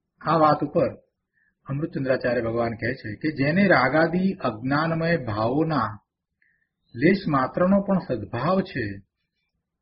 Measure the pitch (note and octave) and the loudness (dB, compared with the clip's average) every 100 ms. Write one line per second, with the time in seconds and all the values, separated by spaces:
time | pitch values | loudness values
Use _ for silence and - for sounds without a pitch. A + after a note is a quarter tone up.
0 | _ _ D#3 D#3+ D3+ D3 D3 E3+ - - | _ _ -2 4 4 4 0 0 0 -2
1 | _ _ _ _ _ _ - C#3 D#3+ D#3 | _ _ _ _ _ _ -10 -6 -6 -4
2 | C3 B2 B2 A#2+ A2+ A#2+ A#2 A2 A2+ C3+ | -2 0 0 -2 -2 -2 -4 -4 -6 -6
3 | A2 G#2 D#3 C3 C#3 F3+ G3 C#3+ C3 D#3 | -10 -6 -6 -2 0 2 4 4 4 2
4 | E3 F3+ F#3+ - B2+ G#2+ B2+ D3 E3 E3 | 2 2 0 0 -4 -4 -2 0 0 -2
5 | E3 E3 A#2 G#2 A#2 C#3+ D#3+ C#3+ G#2+ G#2 | 0 -2 -2 -2 0 0 0 0 -2 -6
6 | _ _ _ _ _ _ _ _ _ A2+ | _ _ _ _ _ _ _ _ _ 2
7 | D#3 G3 E3 C#3 B2+ - F3+ G3+ G3 F#3 | 4 4 2 0 0 0 2 2 2 0
8 | - A#2+ G2 A#2 D3 F#3+ F#3 C3+ G#2 G2+ | -2 -6 -6 -4 0 0 -2 -4 -6 -8
9 | - _ _ _ _ _ _ _ | -18 _ _ _ _ _ _ _